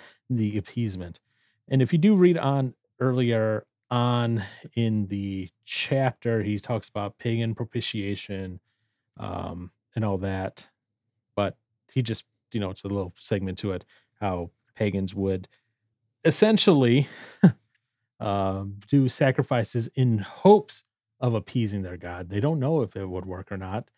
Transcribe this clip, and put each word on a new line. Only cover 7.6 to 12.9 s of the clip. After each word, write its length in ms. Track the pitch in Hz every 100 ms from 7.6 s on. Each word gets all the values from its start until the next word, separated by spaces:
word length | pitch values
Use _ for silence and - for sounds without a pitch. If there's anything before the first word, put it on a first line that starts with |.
| 117 120 - 107 101 101 - 98 95 90 - _ _ _ _ -
um, 520 | 101 90 90 87 87 _ _
and 100 | -
all 140 | 110 98
that. 480 | 98 95 95 - - _ _ _ _ _ _ -
But 200 | 98 - _ _ _
he 100 | 135
just, 220 | 117 110 - _ _
you 60 | 113
know, 100 | 98
it's 120 | 95
a 40 |
little 240 | 98